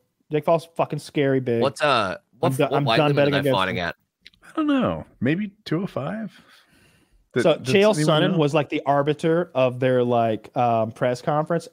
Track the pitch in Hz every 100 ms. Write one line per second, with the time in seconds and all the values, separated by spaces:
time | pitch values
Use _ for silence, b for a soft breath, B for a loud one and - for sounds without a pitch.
0 | _ _ _ 151 151 165 - - 143 151
1 | - - 135 135 123 117 131 - 147 123
2 | 98 - _ _ 165 135 139 139 143 117
3 | 147 143 143 139 139 113 92 92 85 -
4 | _ _ - _ - - 302 269 156 80
5 | - _ 120 170 208 - - 160 196 -
6 | 143 214 214 - b b b b b b
7 | b b _ 127 160 151 123 160 208 196
8 | 156 156 180 165 147 151 139 151 135 143
9 | 143 147 165 165 180 131 127 123 127 127
10 | 123 120 117 107 - 135 120 113 110 -
11 | 127 123 - 151 156 170 -